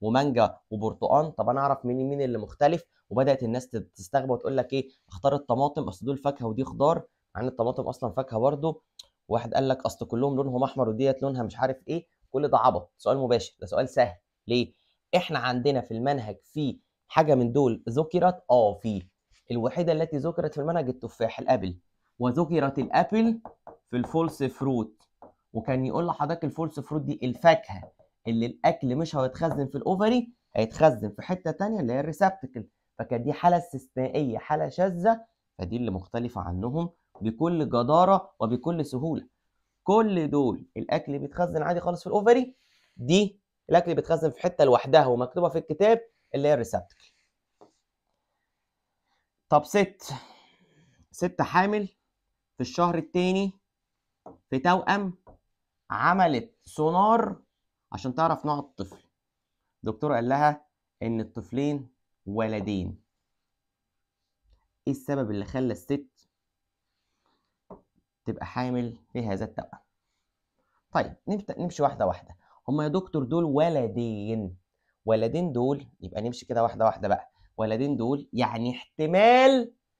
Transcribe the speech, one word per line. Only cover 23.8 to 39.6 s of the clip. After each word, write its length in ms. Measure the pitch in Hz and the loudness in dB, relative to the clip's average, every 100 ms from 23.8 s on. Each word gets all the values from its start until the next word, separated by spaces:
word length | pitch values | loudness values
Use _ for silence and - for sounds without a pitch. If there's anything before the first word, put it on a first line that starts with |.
| _ | _
في 80 | 123 | -4
الفولس 460 | 120 160 165 - | -2 0 -2 -2
فروت. 640 | 135 131 135 123 110 - _ _ - _ _ | -4 -2 -2 -2 -4 -8 _ _ -20 _ _
وكان 320 | 113 - 131 131 | -8 -4 -2 -2
يقول 220 | 143 170 | -2 -4
لحضرتك 380 | - 147 165 147 | -2 -4 -4 -6
الفولس 340 | 143 160 151 | -6 -6 -8
فروت 220 | 131 151 | -8 -6
دي 180 | 135 135 | -6 -6
الفاكهه 680 | 127 120 165 160 - 95 92 _ _ _ - | -6 4 6 6 2 -14 -14 _ _ _ -4
اللي 180 | 117 117 | -2 -2
الاكل 500 | - 160 - 131 127 | 0 0 0 -2 -2
مش 200 | 160 151 | -2 -2
هيتخزن 520 | 131 - 165 139 139 | -2 -2 -2 -2 -4
في 80 | 135 | -4
الاوفري، 580 | 110 185 214 247 240 - _ - | -2 0 2 2 -2 -10 _ -2
هيتخزن 540 | 226 - 160 113 107 | -2 4 4 4 -2
في 120 | - | -8
حته 300 | - 180 160 | -6 -6 -4
تانية 280 | 156 202 220 | -4 -4 -2
اللي 140 | 123 | -2
هي 60 | 127 | -2
الريسبتكل. 680 | 147 156 190 - - 117 104 _ _ - | -4 0 0 0 -8 -12 -14 _ _ -12
فكانت 240 | 113 120 | -6 -4
دي 100 | 123 | -4
حاله 240 | 147 175 175 | 0 2 2
استثنائيه، 800 | 170 131 - - 131 143 143 110 | 0 -10 -10 -6 -4 -2 -2 -4
حاله 320 | - 156 151 | -4 -2 -2
شاذه، 560 | 151 190 170 196 226 - _ _ - | 0 -2 2 0 0 -4 _ _ -12
فدي 200 | 92 117 | -6 -4
اللي 140 | 117 | -4
مختلفه 500 | 95 92 117 120 107 | -4 -6 -6 -6 -6
عنهم 480 | 90 90 113 151 170 - _ - | -6 -4 -4 -4 -4 -8 _ -8
بكل 440 | 110 110 165 170 135 | -6 -2 0 0 0
جداره 600 | 120 120 156 185 190 190 - | 0 4 4 6 4 2 -4
وبكل 460 | 113 123 156 170 147 | -2 -2 -2 -4 -4
سهوله. 420 | 123 160 143 - _ _ _ | -4 -4 -6 -8 _ _ _